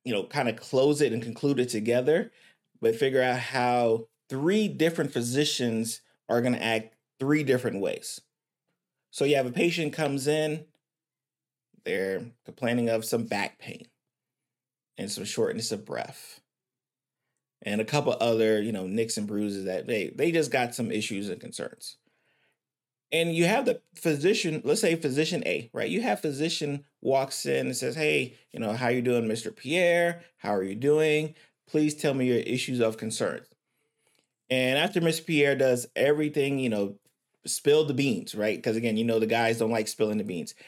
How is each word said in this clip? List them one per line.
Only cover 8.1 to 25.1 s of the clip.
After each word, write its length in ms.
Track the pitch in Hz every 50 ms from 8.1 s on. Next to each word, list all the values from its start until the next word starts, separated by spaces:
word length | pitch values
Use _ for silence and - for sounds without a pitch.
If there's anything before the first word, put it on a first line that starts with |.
| - - - _ _ _ _ _ _ _ _ _ _ _ _ _ _ _ _ _
So 140 | - - 143
you 120 | 143 147
have 100 | 139 131
a 40 | 123
patient 400 | 120 175 - 175 165 175 160 147
comes 360 | 123 - 156 143 139 139 131
in, 380 | 147 151 156 156 156 151 160 - - _ _ _ _ _ _ _ _ _ _ _ _ _ _ _ _ _ _ _ _ _ _ -
they're 440 | 90 90 98 95 95 95 87 117 120 - _ _
complaining 440 | - 90 - 131 117 120 123 117 117
of 140 | 113 113 113
some 200 | - - 113 113
back 340 | 117 101 101 98 - -
pain 300 | - - - 85 - - - _ _ _ _ _ _ _ _ _ _ _ _ _ _ _ _ _ _ _ _ _ -
and 120 | - 104
some 140 | - - 92
shortness 460 | 101 - 120 110 - - - 117 -
of 120 | 110 101 -
breath 580 | - - 58 55 - - - - - - - _ _ _ _ _ _ _ _ _ _ _ _ _ _ _ _ _ _ _ _ _ _ _ - -
and 180 | 104 104 107
a 40 | 110
couple 300 | - 139 147 147 139 - -
other, 400 | 113 120 113 113 110 110 110 107
you 100 | 104 113
know, 140 | 107 95 95
nicks 320 | 92 98 117 113 113 -
and 80 | 110 104
bruises 400 | 104 107 104 104 104 101 98 95
that 220 | 95 92 90 -
they, 220 | - 120 107 90 -
they 220 | - - 143 170
just 200 | 165 165 151 120
got 240 | 127 131 123 120 -
some 160 | - 120 107
issues 360 | - 107 107 - 107 98 101
and 140 | 101 90 -
concerns. 560 | - - - - 65 - - - - - - _ _ _ _ _ _ _ _ _ _ _ _ _ _ _ _ _ _ _ _ _ _ -
And 240 | - 165 165 170 165
you 100 | 165 170
have 200 | 175 220 277 269
the 160 | - - - _ _ -
physician, 680 | - - 165 151 139 143 185 220 - - 170 156 - -
let's 180 | 131 147 214
say 140 | - 175 165
physician 460 | 165 165 139